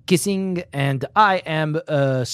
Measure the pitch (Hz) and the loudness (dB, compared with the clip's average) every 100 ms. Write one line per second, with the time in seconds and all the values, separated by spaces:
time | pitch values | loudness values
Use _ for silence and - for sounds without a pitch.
0 | - 127 202 190 190 175 - 139 139 135 | 0 0 0 -4 -2 -6 -6 -2 -2 -2
1 | - 214 214 185 - 156 156 156 - 147 | 0 4 4 4 0 -2 0 -2 0 0
2 | 135 131 123 | 2 0 -4